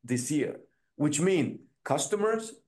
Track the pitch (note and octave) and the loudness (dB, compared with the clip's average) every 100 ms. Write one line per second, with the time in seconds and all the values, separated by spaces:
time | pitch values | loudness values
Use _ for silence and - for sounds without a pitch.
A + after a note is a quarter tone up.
0 | B2 B2+ - D3+ B2 - - _ _ - | -2 -4 0 0 0 -4 -14 _ _ -2
1 | D3 D3 F3+ F#3 C3 - - _ - C#3 | 0 2 2 2 0 -4 -16 _ -2 0
2 | - G#3 G#3 A3+ - - | 0 0 0 -2 -6 -16